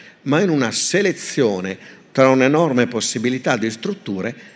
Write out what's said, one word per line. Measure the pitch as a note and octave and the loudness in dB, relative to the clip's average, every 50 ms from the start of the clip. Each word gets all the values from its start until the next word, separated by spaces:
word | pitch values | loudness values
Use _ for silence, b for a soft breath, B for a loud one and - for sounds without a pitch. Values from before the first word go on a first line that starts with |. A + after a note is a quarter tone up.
| B B B B B | B B B B B
ma | - C#3 D#3+ | -2 0 2
in | G#3 F#3 | 2 2
una | D#3 C#3+ B2+ A2 | 2 0 0 0
selezione | G2+ - - - - F#3+ G#3 F#3+ - - - - - D#3 C3 G#2+ G2+ F#2 F#2 F#2+ F#2+ - B B B B B _ | -2 -4 -2 -2 0 0 0 0 -2 -4 -6 -6 -2 0 0 0 0 -2 -6 -8 -10 -10 B B B B B _
tra | - C#3 C3+ C3 | 2 4 6 6
un'enorme | C3 C3 B2+ C3+ D3 D#3 E3+ D#3 C3 B2 A#2+ | 6 4 4 4 4 2 2 2 2 2 0
possibilità | A#2+ - A2 - - - A#2+ A2 B2 B2+ B2+ B2+ F3 C3 | 0 -2 -4 -4 -4 -4 -2 -2 -2 -2 -2 -2 -2 -2
di | A2 G#2+ A2+ | 0 -2 -4
strutture | A2 - - F#3 G3+ G3 - - G2+ F#2 F#2 A2+ B2 B B B B | -6 -6 -8 -8 -8 -8 -8 -8 -6 -6 -6 -6 -8 B B B B